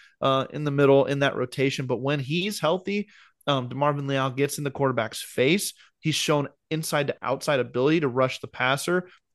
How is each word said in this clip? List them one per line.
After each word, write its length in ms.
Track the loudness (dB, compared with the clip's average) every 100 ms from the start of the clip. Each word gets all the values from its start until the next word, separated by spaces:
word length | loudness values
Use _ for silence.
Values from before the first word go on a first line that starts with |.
| -20 -2
uh, 260 | 0 0 -2
in 140 | -4
the 60 | -2
middle 360 | 4 8 8 6
in 140 | 2
that 160 | 0 0
rotation. 500 | -4 0 -2 0 -4
But 140 | -2
when 200 | -2 -2
he's 400 | -2 -4 -2 -2
healthy, 480 | 0 -2 -2 -4 -6 -14 -20 _ -2
um, 220 | -2 -2
DeMarvin 400 | -2 0 0 -2
Leal 220 | -2 -2
gets 280 | -2 -2 -2
in 60 |
the 60 | -6
quarterback's 520 | -2 0 0 -4 -8
face. 500 | -8 2 2 2 -2 -10 -20 _
He's 140 | -4
shown 340 | -2 0 0 0 _ -6
inside 360 | -6 -2 -2 -2
to 100 | -4
outside 380 | -4 -4 0 0
ability 400 | 0 0 2 2
to 80 | 0
rush 320 | 0 0 -2
the 60 | -12
passer 640 | -2 0 0 0 -2 -4 _ _